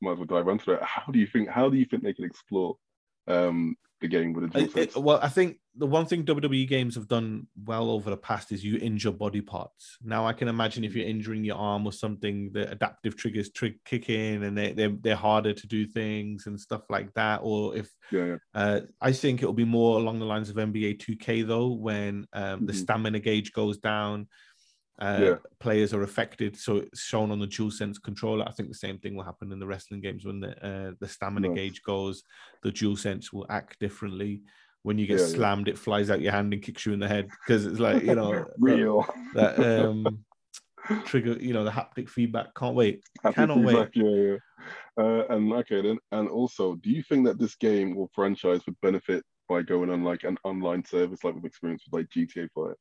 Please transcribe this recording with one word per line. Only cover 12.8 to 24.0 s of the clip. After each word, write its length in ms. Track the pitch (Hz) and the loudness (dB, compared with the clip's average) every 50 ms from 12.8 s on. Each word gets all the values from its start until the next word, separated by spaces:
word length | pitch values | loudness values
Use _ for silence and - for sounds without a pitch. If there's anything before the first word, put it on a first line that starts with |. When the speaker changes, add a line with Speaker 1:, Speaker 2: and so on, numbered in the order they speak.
| 117 101 - _ - 113 104 | -2 -2 -2 _ -6 -6 -6
Speaker 2:
triggers 340 | - - 117 104 110 101 101 - | -4 -6 -4 -4 -4 -6 -6 -6
trig-, 300 | - - 113 - - _ | -4 -4 -4 -4 -6 _
kick 260 | - - 117 - - | -6 -6 -6 -2 -2
in 320 | 117 110 110 110 107 104 101 | -2 -2 0 -2 -2 -2 -2
and 160 | 101 101 104 | -2 -2 -2
they, 140 | 104 101 - | -2 -2 0
they're, 160 | 104 107 107 101 104 | 2 2 2 0 0
they're 160 | - 113 107 | 0 0 0
harder 360 | 92 101 107 107 107 104 107 104 | 2 4 4 4 6 4 2 -2
to 120 | - - 104 | -2 -6 -4
do 180 | 113 107 107 | -2 -2 -2
things 600 | 104 - 113 110 107 107 107 104 104 104 98 - 107 | -2 -2 -4 -4 -2 -4 -4 -4 -6 -8 -10 -10 -10
and 120 | 104 101 | -12 -12
stuff 220 | - _ 110 107 - _ | -8 _ -8 -8 -6 _
like 240 | 104 98 101 101 - | -4 -4 -4 -4 -2
that. 260 | 113 110 107 107 - - | 0 0 0 0 0 -2
Or 320 | 110 107 107 104 104 - | -2 -2 0 -2 -2 -4
if, 140 | 110 104 - - _ _ - | -6 -8 -8 -14 _ _ -4
Speaker 1:
Yeah, 140 | - 92 87 | -2 -2 0
yeah. 100 | 87 87 82 - _ _ | -2 -4 -6 -10 _ _
Speaker 2:
uh, 260 | 107 104 104 104 104 - - - _ | 0 0 2 2 0 -2 -6 -12 _
I 120 | - 131 131 | 2 2 2
think 280 | 131 - 143 127 123 | 4 2 0 2 2
it'll 140 | 131 92 98 | 0 0 2
be 100 | 110 117 | 2 2
more 340 | 117 117 117 117 117 113 110 | 4 4 4 6 6 4 4
along 200 | 113 113 113 113 | 2 0 -2 -2
the 80 | 110 | -2
lines 240 | 110 107 107 107 101 | -2 -2 -2 -4 -4
of 80 | 101 107 | -4 -2
N 140 | 107 107 104 | -2 -2 0
B 120 | 107 107 | 0 0
A 80 | 104 104 | -2 -2
two 200 | 104 - - 113 | -4 -4 -6 -8
K, 260 | 110 - - 113 113 113 | -6 -2 -2 0 0 2
though, 260 | 110 113 117 120 127 | 0 0 0 0 0
when, 580 | 123 113 107 110 107 104 101 101 101 101 101 - - | -2 -2 -4 -4 -2 -2 -2 -4 -4 -6 -8 -8 -8
um, 340 | 101 98 98 98 95 110 | -6 -6 -4 -4 -4 -4
the 60 | 101 104 | -2 -2
Speaker 1:
Mm-hmm. 100 | 98 92 | -4 0
Speaker 2:
stamina 380 | - 110 113 110 110 107 107 | 0 0 0 2 0 -2 0
gauge 320 | 101 113 107 107 104 - - | 0 2 2 2 0 -2 -2
goes 260 | - 110 104 101 101 | -2 0 0 -2 -2
down, 480 | - 107 107 107 | -2 -2 0 0